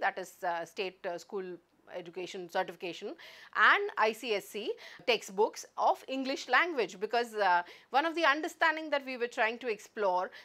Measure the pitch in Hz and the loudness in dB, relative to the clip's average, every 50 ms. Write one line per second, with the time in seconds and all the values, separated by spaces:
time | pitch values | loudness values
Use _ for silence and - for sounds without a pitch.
0 | - 196 190 202 185 - - _ - 180 170 165 170 160 - - 196 185 180 _ | 0 0 0 -2 -6 -10 -10 _ -4 -4 -2 -4 -6 -8 -6 -6 -6 -6 -6 _
1 | - 190 175 170 - - 226 196 185 180 180 170 _ _ _ _ _ - - 180 | -8 -6 -6 -6 -8 -10 -8 -8 -8 -8 -10 -12 _ _ _ _ _ -14 -14 -12
2 | 175 175 165 185 180 175 - 196 180 170 - 196 185 175 180 - - 175 165 - | -12 -12 -10 -10 -10 -8 -10 -10 -12 -4 -2 -2 -2 -2 -6 -8 -8 -8 -8 -8
3 | 202 220 330 - - - - - - - - - 214 240 302 403 403 415 - - | -10 -12 -12 -12 -16 -20 -20 -20 -20 -8 0 4 6 6 6 6 2 -2 0 2
4 | 214 220 226 220 - 247 214 196 185 - - 214 214 320 480 - - - - - | 2 2 2 -2 -2 -2 -2 -2 -2 -4 -8 -6 -6 -6 -6 -6 -10 -16 -18 -4
5 | - - 233 - - - 196 190 214 302 - - - - _ - 208 247 359 - | 0 0 0 0 -2 -4 0 2 2 2 2 -4 -14 -12 _ 0 2 2 2 2
6 | - - 262 269 269 262 277 - - - 247 269 320 349 330 269 208 165 185 185 | -2 -6 -6 -4 -4 -4 -4 -6 -2 2 4 4 4 4 2 0 0 -2 -2 -6
7 | 202 208 240 240 240 233 214 214 202 185 175 175 175 - - - - _ - 262 | -4 0 0 0 0 0 -2 2 4 4 4 4 2 0 -8 -20 -12 _ 2 2
8 | 311 330 320 339 330 294 277 302 311 349 - - 330 320 311 311 320 311 285 277 | 2 2 0 4 4 4 4 4 0 -4 0 2 2 2 2 0 -2 -2 -2 -2
9 | 262 262 262 240 233 240 - - 233 220 247 233 - 247 214 202 - - _ 233 | -2 -4 -4 -4 -4 -4 0 0 0 0 0 -2 -4 -4 -4 -4 -6 -10 _ 0
10 | 208 190 180 180 185 - - - - | 0 2 2 0 -2 -4 -8 -14 -20